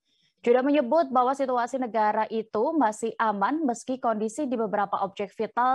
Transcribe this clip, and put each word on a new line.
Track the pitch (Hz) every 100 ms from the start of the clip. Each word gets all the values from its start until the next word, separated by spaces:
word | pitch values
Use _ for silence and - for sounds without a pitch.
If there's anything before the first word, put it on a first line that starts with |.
| _ _ _ _
Juda | 240 247
menyebut | 269 294 233 320 269
bahwa | 254 254
situasi | 269 262 247 240 262
negara | 247 220 214 220 214
itu | 220 214 214 277 320
masih | 220 214 226 -
aman | 220 202 208 311 277
meski | 220 - 262
kondisi | 240 214 220 302 277
di |
beberapa | 233 214 202 202 196
objek | 196 - 202
vital | - 220 - 254